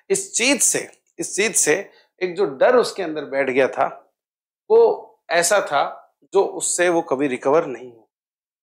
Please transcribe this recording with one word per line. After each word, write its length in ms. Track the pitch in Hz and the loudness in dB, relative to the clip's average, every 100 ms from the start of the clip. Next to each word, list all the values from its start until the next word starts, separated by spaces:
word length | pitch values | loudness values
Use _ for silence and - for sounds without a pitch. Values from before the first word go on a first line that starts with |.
| - | -4
इस 240 | 196 - | -4 -4
चीज 280 | - 247 254 | -2 0 0
से, 300 | - 147 - _ _ - | 0 -2 -6 _ _ -12
इस 160 | 170 - | -8 -2
चीज 200 | 214 - | -2 0
से 340 | - 170 - _ _ _ | 0 0 -4 _ _ _
एक 140 | 180 170 | -6 -2
जो 100 | 190 | -4
डर 300 | 135 196 254 | 2 4 4
उसके 280 | 208 - | 2 -4
अंदर 220 | 170 151 139 | -8 -8 -6
बैठ 240 | 135 135 | -4 0
गया 180 | 127 127 | 2 0
था, 460 | - 156 - _ _ _ _ _ _ - | 0 -4 -6 _ _ _ _ _ _ 2
वो 380 | 226 226 - - _ - | 6 6 2 -8 _ -4
ऐसा 320 | 165 170 202 | -2 2 0
था 520 | - 143 165 - _ _ _ | 2 -2 -2 -6 _ _ _
जो 100 | 190 | 0
उससे 460 | 170 139 - - 175 | 0 -2 -6 0 0
वो 120 | 170 | 0
कभी 260 | 160 135 143 | 0 -2 -2
रिकवर 380 | 123 139 156 151 | -2 2 2 0
नहीं 280 | 117 123 | -8 -14
हुआ। 80 | 117 _ _ _ _ _ _ | -20 _ _ _ _ _ _